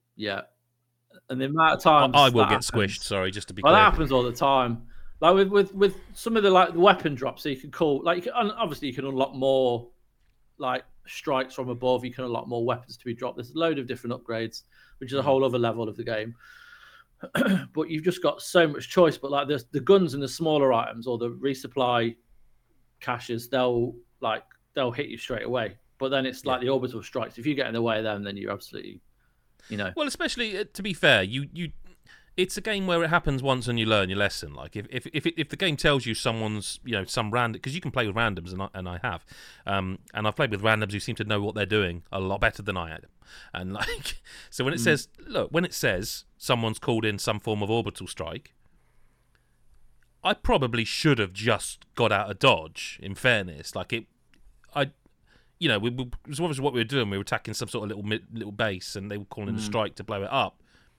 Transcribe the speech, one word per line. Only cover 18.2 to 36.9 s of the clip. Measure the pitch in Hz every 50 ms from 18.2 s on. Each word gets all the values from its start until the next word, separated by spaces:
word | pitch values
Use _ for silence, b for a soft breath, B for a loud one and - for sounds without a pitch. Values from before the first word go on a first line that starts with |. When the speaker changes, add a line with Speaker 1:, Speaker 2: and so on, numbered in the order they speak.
Speaker 1:
got | - 147 - -
so | - - - 180 165 151
much | 143 135 - -
choice. | - 185 175 160 123 -
But, | - 139
like, | 143 139 143 135
the, | 147 127 - _
the | - 139
guns | 123 - 196 196 180 147 123
and | 143
the | 139 127
smaller | - - 165 156 156 147 139 131
items | 123 113 110 110 110 117 117 127
or | 120 113
the | 120 120
resupply | 120 - 131 139 135 131 - 123 - 139 123 123 120 117 117 117 117 _ _ _ - _ - _ _ _ _ _ _ _ _ _ _ -
caches, | - 131 123 117 - - 117 113 120 -
they'll, | 135 127 127 127 123 117 117 - - - - _ _ -
like, | 127 113 107 - - _ _ _ _ _ -
they'll | 147 131 120
hit | 117 139 147 -
you | - 117
straight | - - 127 107 110
away. | 117 123 123 110 98 95 - _ _ _ -
But | 131 131
then | 139 135 131
it's | 131 127 - -
Speaker 2:
Yeah. | 139
Speaker 1:
like | 127 123
the | 123 127
orbital | 139 127 123 123 120 110
strikes. | 107 - - 127 110 - - 120
If | 117
you | 151 143
get | 135 131
in | 113 113
the | 117
way | 117 117 110 107
of | 110
them, | 107 104 101
then | 101 98 98
you're | 101 101 101
absolutely, | 101 101 - - - - - - - - _ _ _ _ _ _ _ _ _ _ _ _ b b
you | 110
know. | 104 101 92 92
Speaker 2:
Well, | 330 294
especially, | 269 - - 339 277 - 247 240 220 196 190
uh, | 214 - -
to | -
be | 190 214 165
fair, | - - 151 127 101 95
you, | 98 120 135 143 -
you, | - 165 175 151 - - - - - _ _ b b b b b b
it's | - 185 180 -
a | 214
game | - 220 208 196 190
where | 185 175 170
it | 170 156
happens | 165 175 - 156 139 127
once | 131 135 131 127 113
and | 123 120 117
you | 110
learn | 110 110 104 95 92
your | 95 101
lesson. | 101 98 - - - 73 71
Like, | 64 69 - -
if, | 104 101 -
if, | 127 123 - -
if, | - 151 -
if | 180 - 165 151 -
the | -
game | - 190 180 147
tells | - - 156 143 135 113
you | 120 110
someone's, | - - 131 113 113 110 107 107 104 98 - - - -
you | 123